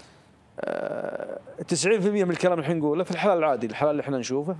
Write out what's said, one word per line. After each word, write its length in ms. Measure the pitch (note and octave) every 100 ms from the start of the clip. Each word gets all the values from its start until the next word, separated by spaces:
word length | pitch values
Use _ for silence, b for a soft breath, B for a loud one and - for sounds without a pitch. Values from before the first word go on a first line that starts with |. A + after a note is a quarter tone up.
| B B B _ _ -
آه، 800 | - G1+ - - - - - - - - E3
تسعين 340 | E3+ F3+ A3
في 60 | F#3+
المية 160 | G#3
من 80 | F3+
الكلام 220 | E3 F3+
اللي 80 | E3+
الحين 180 | C#3+ E3+
نقوله 240 | D3 D3+
في 80 | F3+
الحلال 260 | F3 G3 F3
العادي، 280 | D#3 B2 A2+
الحلال 260 | G#2+ D3+
اللي 100 | D3
احنا 160 | C#3+ C3+
نشوفه، 380 | A#2 C3+ D3+